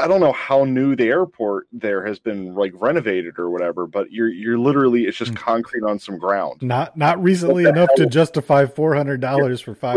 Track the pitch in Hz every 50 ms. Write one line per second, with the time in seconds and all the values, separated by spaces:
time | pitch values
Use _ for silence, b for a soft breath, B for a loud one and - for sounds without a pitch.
0 | 143 165 190 190 170 143 123 - - - 139 139 139 135 127 127 135 139 135 127
1 | 120 110 135 175 185 175 - - 110 104 98 95 - _ 117 117 113 104 101 95
2 | 95 107 101 - - 110 104 98 95 92 90 101 101 95 87 90 107 127 160 170
3 | - 110 95 90 82 85 - - 85 87 87 87 87 85 80 90 87 80 78 101
4 | 95 - - 113 117 113 87 87 107 117 120 120 120 139 139 139 135 127 120 120
5 | 113 98 - - 117 117 117 - - 123 113 117 113 - - 120 107 107 104 101
6 | - - 98 85 92 95 101 98 90 71 64 - 131 123 123 127 139 131 - 160
7 | 147 151 170 185 180 185 190 175 170 - 180 180 175 151 151 160 143 131 135 135
8 | 131 123 123 156 165 156 - 151 - - 147 139 139 135 - - 151 160 147 143
9 | 143 139 139 127 127 127 139 139 139 127 127 117 - - 104 - - 123 123